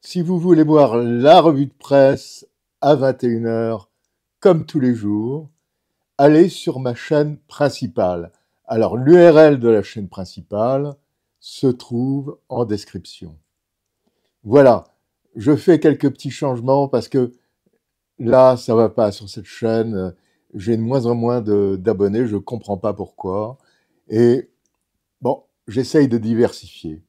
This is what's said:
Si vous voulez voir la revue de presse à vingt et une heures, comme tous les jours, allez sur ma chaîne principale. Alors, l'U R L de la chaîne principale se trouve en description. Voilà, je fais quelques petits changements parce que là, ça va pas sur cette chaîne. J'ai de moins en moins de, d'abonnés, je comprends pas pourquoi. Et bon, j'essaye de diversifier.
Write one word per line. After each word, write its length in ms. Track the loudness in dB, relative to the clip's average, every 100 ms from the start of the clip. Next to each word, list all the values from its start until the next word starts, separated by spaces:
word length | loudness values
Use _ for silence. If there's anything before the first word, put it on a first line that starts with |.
Si 200 | -8 -6
vous 180 | -4 -4
voulez 240 | 0 0
voir 340 | 2 2 2 0
la 440 | -2 0 6 6
revue 240 | 6 0 -4
de 60 |
presse 720 | _ -2 2 4 2 -8 -20 _ _ _ _
à 140 | 0 2
vingt 280 | 0 -2
et 40 | -4
une 180 | -4 -4
heures, 440 | -4 -4 -8 _ _ _ _ _ _
comme 260 | 0 0 -2
tous 140 | -4
les 160 | -2 -2
jours, 540 | -4 -6 -6 -10 -14 _ _ _ _ _ _ 0
allez 320 | 2 4 2
sur 300 | 0 -10 -8
ma 160 | -8 -10
chaîne 420 | -4 -4 -4 -8 _
principale. 840 | -4 -4 -4 -10 -4 -4 -4 -12 _ _ _ -8
Alors, 320 | -4 -2 -2
l'U 180 | 4 6
R 220 | 8 8
L 220 | 6 4
de 100 | 2
la 140 | 0
chaîne 240 | 0 -12 -14
principale 880 | -14 -16 -16 -12 -6 -4 -4 -6 -12 _ _ _ _
se 260 | -20 -4 -4
trouve 680 | -4 -8 -6 -4 -6 -8 -18 _
en 160 | -8 -6
description. 720 | -6 -8 -18 -18 -20 -20 -20 _ _ _ _ _ _ _ _ _ _
Voilà, 500 | 2 6 6 4 -2 _ _ _ _ -6
je 200 | 0 0
fais 240 | 2 4
quelques 300 | 2 0 -4
petits 220 | -4 -14
changements 560 | -8 -6 -6 0 0 0
parce 200 | -4 -4
que 220 | -4 -4 _ _ _ _ _ _ _ _ _
là, 380 | 0 4 4 4
ça 180 | 0 0
va 140 | 0
pas 220 | 0 -2
sur 180 | -4 -16
cette 160 | -18 -20
chaîne. 680 | -8 -4 -2 -4 -6 -8 -12 _ _ _
J'ai 240 | -12 -4 -4
de 40 |
moins 240 | -2 -4 -2
en 100 | -4
moins 260 | -2 -4
de, 360 | -2 -2 0 -2
d'abonnés, 500 | -4 -2 -2 -2 -4
je 100 | -6
comprends 400 | -8 -14 -10 -8
pas 160 | -6
pourquoi. 640 | -8 -14 _ -8 -8 -8 -14 _ _ _ _ _
Et 400 | 0 2 2 -4 _ _ _ _ _ _ _
bon, 220 | -6 -6 _ _ -10
j'essaye 400 | -8 -2 0 2
de 100 | 0
diversifier. 840 | -4 0 0 -2 -20 -18 -16 -16